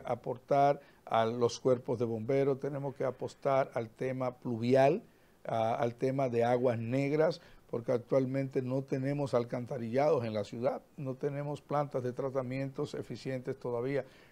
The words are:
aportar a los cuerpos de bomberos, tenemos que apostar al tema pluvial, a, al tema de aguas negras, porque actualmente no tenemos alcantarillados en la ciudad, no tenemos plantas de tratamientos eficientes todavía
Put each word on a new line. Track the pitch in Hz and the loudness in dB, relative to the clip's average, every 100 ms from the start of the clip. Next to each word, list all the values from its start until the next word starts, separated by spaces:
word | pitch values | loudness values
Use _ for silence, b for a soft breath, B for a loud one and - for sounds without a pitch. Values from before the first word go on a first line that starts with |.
aportar | - 117 135 123 - 143 143 143 b b - | -2 -4 -6 -6 2 6 6 4 b b 0
a | 113 | 2
los | 113 120 117 - | 2 2 0 2
cuerpos | 131 123 - 120 | 2 2 0 -2
de | |
bomberos, | 117 113 110 135 139 131 | -2 -2 0 2 2 0
tenemos | 139 143 139 | -4 -6 -6
que | 123 | -4
apostar | 135 - 123 - 139 135 139 | -4 -4 -10 -4 2 2 2
al | 127 113 | -4 -6
tema | - 131 127 127 - | -6 -4 -2 -4 -4
pluvial, | 127 113 120 131 135 196 b b b b - | -6 -2 4 6 6 4 b b b b -4
a, | 113 113 | 0 0
al | 131 120 | 0 -2
tema | 117 131 135 131 | 0 -2 0 0
de | 120 | 2
aguas | 117 123 127 113 | 2 4 2 0
negras, | 113 131 139 151 160 - b b - | -2 -2 0 2 2 0 b b -8
porque | 120 117 | -6 -2
actualmente | 123 - 139 131 135 135 135 | -2 2 0 2 0 -2 -2
no | 123 131 | -2 -2
tenemos | 135 139 135 143 139 | -2 -2 -2 -2 0
alcantarillados | 123 120 127 117 127 117 123 151 151 117 | 0 0 -4 -6 -6 -2 0 2 2 0
en | |
la | 107 | -4
ciudad, | 101 120 123 - - - | -6 -2 -2 -2 -8 -10
no | 135 | -8
tenemos | 127 147 143 143 143 | -6 -6 -4 -6 -8
plantas | - 143 143 139 | -4 -2 0 -2
de | 123 | -4
tratamientos | 123 135 131 123 131 135 135 147 | -4 -4 -2 -2 -4 -4 -4 -6
eficientes | 131 - 117 135 131 131 123 | -6 -8 -8 -6 -6 -6 -6
todavía | 123 120 127 139 127 b b | -4 -4 -2 -4 -6 b b